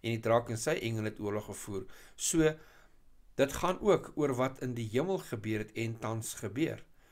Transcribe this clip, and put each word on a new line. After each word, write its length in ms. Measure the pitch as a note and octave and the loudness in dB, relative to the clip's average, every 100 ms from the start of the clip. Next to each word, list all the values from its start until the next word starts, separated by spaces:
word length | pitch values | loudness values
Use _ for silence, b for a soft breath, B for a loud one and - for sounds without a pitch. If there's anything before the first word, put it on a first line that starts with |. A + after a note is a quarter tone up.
en 100 | A2+ | -2
die 80 | A2+ | 0
draak 300 | A2 A#2 A#2+ | 4 4 4
en 80 | A2+ | -2
sy 140 | D3+ | 0
engel 320 | F3 A2+ A2 | 0 0 -2
het 160 | G#2+ G#2+ | -2 -2
oorlog 260 | G#2 G#2 G#2 | -2 -2 -4
gevoer." 400 | G2+ - G2 - B B - | -10 -6 -6 -6 B B -6
So, 380 | - E3 D#3 D#3 B B B B - - - - | 0 4 4 2 B B B B -20 -20 -10 2
dit 180 | C#3 | 2
gaan 260 | C#3 F3 F#3 | 2 0 2
ook 320 | G#3 F3 - - | 4 4 2 0
oor 200 | C#3+ B2 | 0 2
wat 260 | C3 C3+ | 0 0
in 120 | B2+ | -4
die 160 | A#2+ A2 | -4 0
hemel 280 | A#2+ F3+ F#3 | 0 0 -2
gebeur 420 | - A2 G#2+ G#2+ | -4 -6 -2 -2
het 120 | G#2+ | -4
en 280 | - A2+ A2+ | -4 -4 -2
tans 340 | A2 A2+ A2+ | -4 -4 -6
gebeur. 500 | - G#2 G#2+ D#3+ - - b b | -6 -6 -2 -2 -2 -12 b b